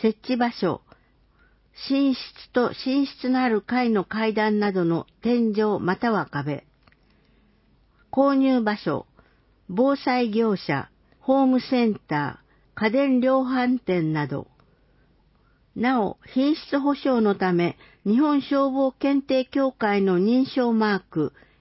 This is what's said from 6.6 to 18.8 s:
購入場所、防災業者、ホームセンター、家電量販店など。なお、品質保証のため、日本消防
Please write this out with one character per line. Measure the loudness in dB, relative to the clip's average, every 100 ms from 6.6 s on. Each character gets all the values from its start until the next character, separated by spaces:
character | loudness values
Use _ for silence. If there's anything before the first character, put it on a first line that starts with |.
| -10 _ _ _ _ _ _ _ _ _ _ _ _ _ _
購 | 2 2
入 | 4 2 2
場 | 0 -2
所、 | -4 -4 -8 _ _ _ _ _ -6
防 | 0 0 0
災 | 0 -2 0
業 | 0 0 -2
者、 | -2 -4 -6 _ _ _
ホ | 0 2
ー | 4
ム | 2
セ | 0 0 0
ン | -2
タ | -4 -4 -4 -8 _ _ _ -4
ー、 |
家 | -2
電 | 0 2 2
量 | 2 0
販 | 0 -2 0 -2
店 | -2 0 0
な | -2 -4
ど。 | -8 -10 _ _ _ _ _ _ _ _ _ _ _ _ -4
な | 0 0
お、 | -2 -6 -6
品 | 0 0 0
質 | -4 -2
保 | -2
証 | -2 0 2
の | 2
た | 2 0
め、 | 0 0 -4 -16 _ 0
日 | 2
本 | 2 0
消 | 0 0 0
防 | 0